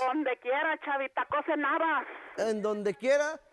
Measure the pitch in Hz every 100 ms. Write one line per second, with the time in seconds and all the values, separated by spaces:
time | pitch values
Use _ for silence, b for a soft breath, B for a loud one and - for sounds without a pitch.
0 | 254 311 269 247 240 277 320 302 294 277
1 | 269 - 254 285 294 294 277 311 320 285
2 | - - - - 214 214 208 208 202 196
3 | 254 285 294 320 -